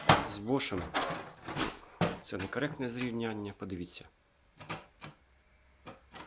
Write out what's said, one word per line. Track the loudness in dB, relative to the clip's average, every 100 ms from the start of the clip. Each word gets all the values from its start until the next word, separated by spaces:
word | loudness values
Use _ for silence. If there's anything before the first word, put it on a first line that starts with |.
| 8 8 8
з | -4
Bosch-ом, | 0 2 2 -2 -2 -2 0 -2 -6 -12 -8 -2 -2 -4 -14 2 2 2
це | -6 -4
некоректне | -2 0 0 0 -2
зрівняння, | 0 0 0 0 0 -4 -4
подивіться. | -4 -4 -4 -8 -16 -20 _ _ -20 -18 -10 -10 -10 -16 -16 -16 -20 -20 -20 -20 -20 -20 -20 -20 -18 -18